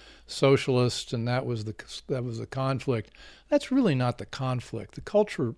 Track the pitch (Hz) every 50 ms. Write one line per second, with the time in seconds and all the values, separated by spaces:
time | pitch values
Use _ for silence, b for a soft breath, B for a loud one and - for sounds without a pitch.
0 | B B B B B - - - 139 135 139 131 - 143 127 123 123 123 - -
1 | - - 131 117 113 120 123 127 131 123 120 110 104 110 110 - - - - -
2 | - - 143 127 123 123 113 113 113 - - 131 131 135 135 123 - 139 123 110
3 | - - B B B B B B B _ 294 285 - - 254 277 247 185 139 127
4 | 127 123 - - 101 - - - 131 131 127 123 - - - 107 104 - - -
5 | - - - 208 208 208 - - 135 113 -